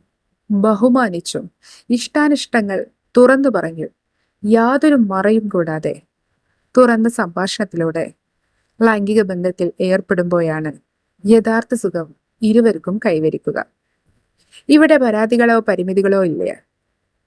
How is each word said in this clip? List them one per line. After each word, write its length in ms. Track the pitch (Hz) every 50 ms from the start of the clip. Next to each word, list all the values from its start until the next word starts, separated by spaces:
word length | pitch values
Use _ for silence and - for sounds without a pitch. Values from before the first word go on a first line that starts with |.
| _ _ _ _ _ _ _ _ _ -
ബഹുമാനിച്ചും 960 | 208 196 196 220 214 196 226 254 247 262 240 202 175 170 - - - - 196 175 _ _ _ - - - _ -
ഇഷ്ടാനിഷ്ടങ്ങൾ 880 | 240 233 - - - 302 294 294 294 - - - - 233 208 196 190 180 - - _ _ _ _ -
തുറന്നു 360 | 247 247 247 269 269 277 269
പറഞ്ഞു 380 | 208 - 160 165 165 160 151 - _ _ _ _ _ _ _ _ _ _
യാതൊരു 560 | - 208 226 226 226 247 269 285 311 311 294 254 220 196
മറയും 360 | 190 190 190 208 220 226 214 202
കൂടാതെ 440 | - 180 165 160 156 156 156 151 - - _ _ _ _ _ _ _ _ _ _ _ _ _ _ -
തുറന്ന 340 | 254 254 240 233 220 220 233
സംഭാഷണത്തിലൂടെ 960 | 233 - 214 175 170 180 190 185 - - 208 - - 170 165 160 160 165 - - - _ _ _ _ _ _ _ _ _ _ _ _ -
ലൈംഗിക 400 | 226 226 220 208 202 196 214 220
ബന്ധത്തിൽ 460 | 208 185 185 175 180 185 175 - 180 170 - -
ഏർപ്പെടുമ്പോഴാണ് 920 | 190 185 190 190 185 - 196 180 175 175 175 175 170 160 156 156 156 151 147 - _ _ _ _ _ _ _ _ -
യഥാർത്ഥ 500 | 202 226 226 214 233 220 233 226 - 254
സുഖം 340 | 226 - 185 175 170 160 156 - _ _ _ _ -
ഇരുവർക്കും 540 | 226 214 220 240 226 226 185 160 - 180 190 220
കൈവരിക്കുക. 600 | - 214 170 156 156 156 151 147 - 151 - - - _ _ _ _ _ _ _ _ _ _ _ _ _ _ _ _ _ - - _ -
ഇവിടെ 280 | 285 294 311 294 311 269
പരാതികളോ 600 | 254 233 214 214 220 220 240 233 240 233 233 226
പരിമിതികളോ 640 | 220 220 190 180 180 185 185 196 196 196 196 196 190
ഇല്ല, 260 | 170 147 90 90 - - - _ _ _ _ _ _ _ _ _ _ _ _ _